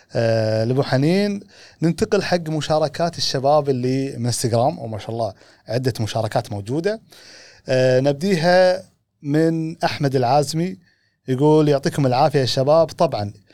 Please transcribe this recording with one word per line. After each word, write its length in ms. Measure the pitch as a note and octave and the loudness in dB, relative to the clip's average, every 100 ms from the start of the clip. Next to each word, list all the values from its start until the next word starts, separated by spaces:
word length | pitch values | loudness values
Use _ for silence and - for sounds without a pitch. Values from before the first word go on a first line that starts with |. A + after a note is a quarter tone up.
| _ | _
آه، 520 | B2 A2+ A2+ A2 A2 | -2 0 0 0 0
لأبو 180 | A2+ B2+ | 0 0
حنين. 580 | C#3 D#3 D3 F#3 G#3 G3+ - - - - | 0 0 2 2 0 -4 -10 -20 -20 -4
ننتقل 400 | D#3+ E3+ G#3+ G3+ | -2 0 0 0
حق 260 | E3+ F3+ D#3+ | 0 -2 -2
مشاركات 680 | D#3 C#3+ D#3 D3+ - E3+ E3+ | -6 -2 0 -2 -2 -4 -4
الشباب 500 | - C#3+ C3+ D3+ C#3+ | -4 0 2 2 2
اللي 480 | C3 B2+ C3+ C3+ C#3 | 0 0 -2 -2 -4
من 100 | A#2+ | -4
انستغرام، 520 | A#2 B2 A2+ C3 F3 | -2 0 2 0 -2
وما 200 | A#2 A2 | -8 -10
شاء 120 | - | -8
الله 240 | A2+ A2 - _ _ - | -6 -6 -8 _ _ -6
عدة 240 | A#2 C3 - | -4 -2 -2
مشاركات 520 | G#2+ A2+ A2 B2+ - | -4 -4 -2 -2 -4
موجودة. 480 | G#2 G2 C#3+ F3+ A3 _ - - - - - - | -8 -6 -4 -4 -6 _ -20 -20 -20 -20 -12 -2
آه، 320 | B2+ C3 B2+ | 2 4 4
نبديها 840 | C3+ C#3 F#3+ F3+ E3+ F3+ F#3 F#3 - _ _ _ | 2 0 0 2 4 6 4 2 -6 _ _ _
من 640 | D3 D3 E3 E3 D#3+ E3 | -2 0 2 0 -4 -4
أحمد 320 | E3+ - C#3+ C3+ | -6 -2 -2 0
العازمي، 600 | A#2+ C#3+ D3 D#3 F3+ F#3+ _ _ _ _ - | 2 2 0 -2 -4 -6 _ _ _ _ -6
يقول: 400 | C3 D3 D#3 D3 | 0 4 4 4
"يعطيكم 380 | C#3 E3 - C3+ | 2 0 0 0
العافية 340 | B2 D#3 D3 | 2 2 2
يا 60 | B2 | 0
شباب. 400 | - C3+ E3 D#3 | 0 2 2 2
طبعًا، 460 | - E3 A#2 G#2 - _ | 0 -2 -2 -8 -10 _